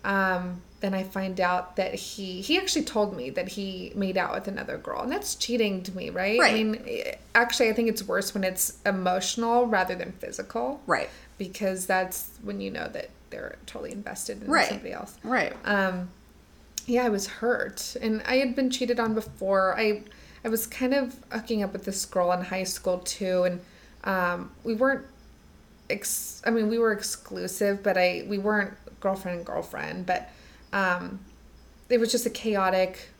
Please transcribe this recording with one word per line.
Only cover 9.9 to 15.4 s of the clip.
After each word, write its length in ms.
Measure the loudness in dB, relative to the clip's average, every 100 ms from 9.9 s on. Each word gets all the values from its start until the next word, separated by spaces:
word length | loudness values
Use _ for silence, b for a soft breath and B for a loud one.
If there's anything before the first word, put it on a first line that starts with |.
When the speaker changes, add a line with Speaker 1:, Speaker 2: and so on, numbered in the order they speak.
| -2
Speaker 1:
than 160 | -6
physical. 680 | -8 -10 -8 -6 -4 -4 -4 0
Speaker 2:
Right. 240 | 0 0 B B -10
Speaker 1:
Because 460 | -10 -2 -2 -2 0
that's 420 | 0 0 -4 -8 -10
when 180 | -8 -6
you 80 | -6
know 180 | -6 -6
that 200 | -8 -10 -14 -16
they're 240 | -12 -12 -12 -14
totally 260 | -10 -10
invested 500 | -8 -10 -8 -8 -6
in 80 | 2
Speaker 2:
Right. 160 | 2 2
Speaker 1:
somebody 240 | 0 -8
else. 240 | -10 -12 -12
Speaker 2:
Right. 300 | -2 0